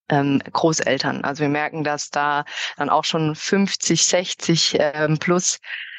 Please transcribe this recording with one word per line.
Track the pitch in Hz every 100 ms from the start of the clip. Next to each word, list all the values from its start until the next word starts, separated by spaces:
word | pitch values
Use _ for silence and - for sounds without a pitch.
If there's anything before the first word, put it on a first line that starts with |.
| -
ähm, | 147 143 139 -
Großeltern. | - 165 160 - 135 147 131
Also | - 156
wir | 147
merken, | 147 151 160
dass | 147 147 -
da | 147 147 147 143 - - -
dann | 143
auch | 151 156
schon | 165 156 156
fünfzig, | - 196 196 - - 170 -
sechzig, | 180 185 - - 165 - -
ähm, | 147 147 156 156
plus | - 180 - - - - -